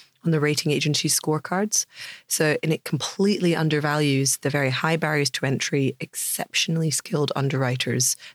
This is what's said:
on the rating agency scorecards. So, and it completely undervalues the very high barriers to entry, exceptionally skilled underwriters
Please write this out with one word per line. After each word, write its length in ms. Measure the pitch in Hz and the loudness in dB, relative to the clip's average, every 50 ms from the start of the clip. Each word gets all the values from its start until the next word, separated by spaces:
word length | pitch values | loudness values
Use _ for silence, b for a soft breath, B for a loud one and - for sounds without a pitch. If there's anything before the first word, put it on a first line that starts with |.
| B B B B - | B B B B 0
on 60 | 165 | 0
the 80 | 160 151 | 2 2
rating 320 | 147 151 151 - - 151 | 2 2 0 0 0 0
agency 380 | 143 139 151 151 143 - - 151 | 0 0 0 0 0 0 0 0
scorecards. 760 | - - - 151 156 156 - - 180 190 214 214 - - - B B B B B B B B | -2 -2 0 0 -2 -2 -2 -2 -2 -2 0 0 0 -2 -2 B B B B B B B B
So, 280 | - - - 160 151 147 160 - | -6 0 2 2 2 2 2 0
and 80 | 160 | 0
it 140 | 156 - - | -2 -2 -2
completely 680 | - 160 131 - - - - 196 202 202 - 180 170 165 | -4 -4 -4 -4 -6 -2 0 2 2 2 2 2 2 2
undervalues 840 | 156 160 156 151 147 147 147 147 151 151 143 135 135 135 135 - | 2 2 2 2 2 0 0 2 2 2 4 4 2 2 0 -2
the 120 | - - 139 | -2 -2 -2
very 200 | 143 147 139 131 | 0 2 0 0
high 260 | 127 - - 160 165 | 0 0 0 0 0
barriers 340 | 160 165 151 156 147 143 139 | 0 0 0 0 0 0 0
to 140 | - - - | -2 -2 -2
entry, 520 | 135 135 - - - - 143 135 127 - - | -2 0 -2 -2 -2 0 0 0 0 -2 -4
exceptionally 920 | - - - - - - - - - - - - - - 165 165 160 156 | -10 -10 -8 -8 -6 -6 -4 -6 -6 -4 -2 -2 -2 0 0 0 0 0
skilled 400 | 135 - - - - 151 147 135 - | 0 -2 -4 -2 0 0 0 0 0
underwriters 800 | 143 135 139 135 131 135 123 127 127 - 127 117 127 127 - - B B B | 0 0 0 0 0 0 0 0 -2 -2 -2 0 0 0 0 -2 B B B